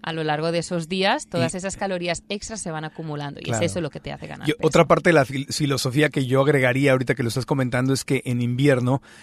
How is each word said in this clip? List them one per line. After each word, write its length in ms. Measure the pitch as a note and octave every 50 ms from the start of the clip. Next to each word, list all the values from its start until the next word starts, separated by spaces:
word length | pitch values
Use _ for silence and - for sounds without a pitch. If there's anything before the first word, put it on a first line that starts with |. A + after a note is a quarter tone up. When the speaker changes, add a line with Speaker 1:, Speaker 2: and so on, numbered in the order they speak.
Speaker 1:
a 120 | - E3+
lo 100 | D#3+ D#3+
largo 300 | D#3+ D#3 D3+ D3 D#3 E3+
de 80 | E3 E3+
esos 280 | D#3+ - F#3 E3+ E3 D#3
días, 380 | F#3+ F#3+ F#3+ G3 A#3 D4+ -
todas 280 | _ - E3+ E3 E3 -
Speaker 2:
Y 20 |
Speaker 1:
esas 200 | F#3 F3 G3 F#3
calorías 460 | - G#3 G3 F#3 F3+ F3 F3 E3+ E3 - _
extras 320 | G3+ G#3 - - A3+ G3+
se 100 | - F3+
van 140 | D#3+ D#3 D#3
acumulando 560 | D#3 _ - D#3+ D#3 D3 D3 C#3+ C#3+ - -
y 40 | -
Speaker 2:
Claro. 200 | - A#2+ A2 E3+
Speaker 1:
es 80 | E3+
eso 80 | - F3+
lo 100 | E3+ C#3+
que 80 | - D#3
te 140 | _ C#3+
hace 160 | C#3+ C#3+ - D3+
ganar 180 | D3+ - -
Speaker 2:
Yo, 100 | D3 D3+
Speaker 1:
peso. 120 | - - D#3
Speaker 2:
otra 180 | - E3 E3
parte 240 | C3+ F3 D#3 D3 F#3
de 40 | E3
la 100 | D#3 C3+
fil-, 240 | - C3+ C3+ C#3 -
filosofía 560 | - - D3+ C#3 C#3 B2 - C3 A#2 C#3+ D3+ D3+
que 160 | - D3+ C3+
yo 160 | A#2+ B2+ C3+
agregaría 520 | C3+ C#3+ D3 C#3 B2+ B2+ B2 C3+ C#3 C#3
ahorita 240 | C3 C3 B2+ A#2 C3
que 80 | B2 B2+
lo 40 | A#2
estás 160 | G#2+ C3+ A#2
comentando 460 | - D3 C3+ C3 B2 A2+ B2 B2+ C3
es 120 | C3+ B2+ -
que 180 | - C#3+ B2+ -
en 160 | C3+ B2 A#2+
invierno 640 | A#2+ A#2+ B2 B2 C#3 C#3+ C#3 A#2+ A#2+ B2 C3+ C3+ _ - - -